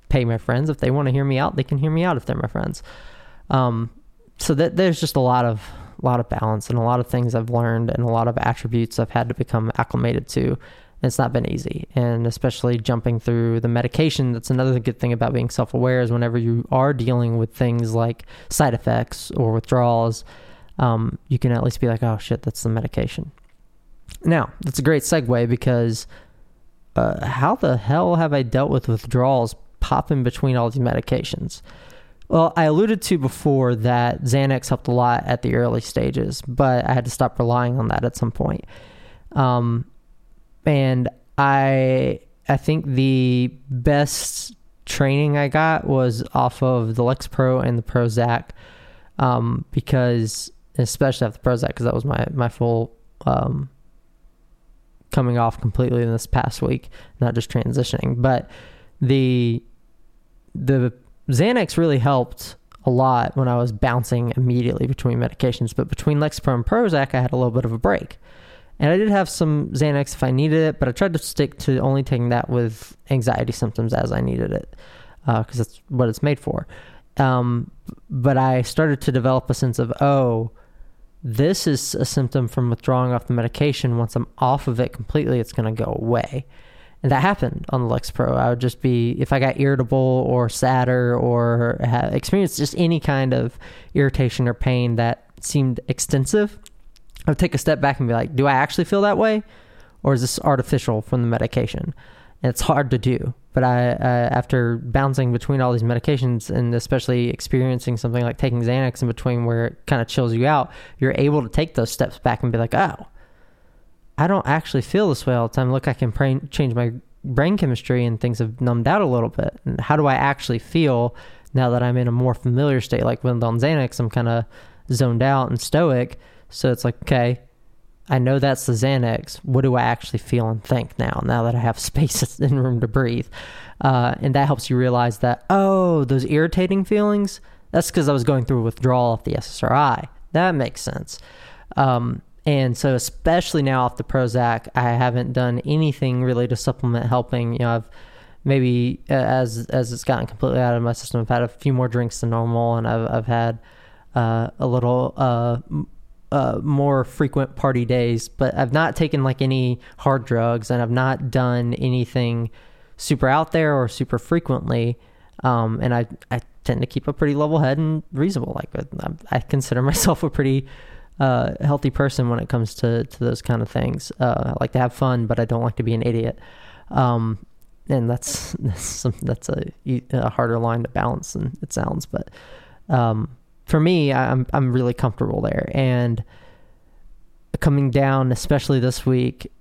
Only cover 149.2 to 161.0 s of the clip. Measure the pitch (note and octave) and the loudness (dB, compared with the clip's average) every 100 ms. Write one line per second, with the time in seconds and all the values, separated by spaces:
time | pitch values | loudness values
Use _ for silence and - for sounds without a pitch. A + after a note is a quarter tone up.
149.2 | B2 C3 A#2+ A2+ - C3 A#2+ A#2+ - A#2+ | 2 2 0 -4 -2 -2 -2 -4 -2 -2
150.2 | A#2 - C3 B2+ B2 A#2 A#2 A#2 - A#2+ | -4 -2 0 2 2 2 0 -4 -4 -4
151.2 | A2+ A#2+ A#2+ - C#3+ B2+ B2+ A#2+ A#2 - | 0 0 0 -2 0 0 0 0 -2 -4
152.2 | A#2 A#2 A#2 A#2 A#2 A#2 A#2 A2+ A2+ A#2 | -2 0 0 0 0 0 0 -2 -2 -2
153.2 | A2 A#2 A#2 A2+ - - - - - B2 | 0 0 0 -4 -14 -20 -20 -20 -6 -2
154.2 | A2+ A2+ A#2 - C3 B2 A#2+ B2 B2+ - | 0 0 -2 -4 -2 0 2 0 -2 0
155.2 | B2+ A#2 A#2+ A#2 - D3 - - - - | 0 2 0 -2 -4 -8 -8 -14 -20 -20
156.2 | - C#3+ B2 - D3 C#3 C#3+ C3+ A#2+ - | -4 -2 0 -2 0 0 2 0 0 -2
157.2 | C#3+ C#3+ C3 - C3+ B2 A#2 B2+ A#2+ A2+ | -2 0 -4 -2 -2 0 0 0 0 -2
158.2 | - - C3 - B2+ D3+ D#3 - D#3+ C#3+ | -6 -4 -2 0 0 0 0 0 0 0
159.2 | C3+ B2+ C3 C3 B2 A#2+ - - C#3 C3+ | 0 0 0 0 0 -2 -8 -4 0 0
160.2 | G#2+ A#2 A#2 A#2 G#2+ B2 A#2 B2+ | 0 0 0 -2 -2 -2 0 0